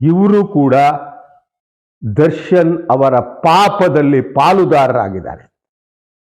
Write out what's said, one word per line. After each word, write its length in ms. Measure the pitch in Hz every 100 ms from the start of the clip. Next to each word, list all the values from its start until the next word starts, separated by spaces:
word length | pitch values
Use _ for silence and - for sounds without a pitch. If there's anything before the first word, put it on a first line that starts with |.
ಇವರು 460 | 143 175 202 208 196
ಕೂಡ 280 | 147 139 131 143 151 - - - _ _ _ _ _ _ _ 113 101
ದರ್ಶನ್ 680 | 165 156 - 180 165 170 -
ಅವರ 300 | 131 135 123
ಪಾಪದಲ್ಲಿ 1000 | 123 - 160 175 208 - 185 151 143 143
ಪಾಲುದಾರರಾಗಿದ್ದಾರೆ. 1300 | 123 135 151 196 170 143 131 123 98 95 73 - _ _ _ _ _ _ _ _ _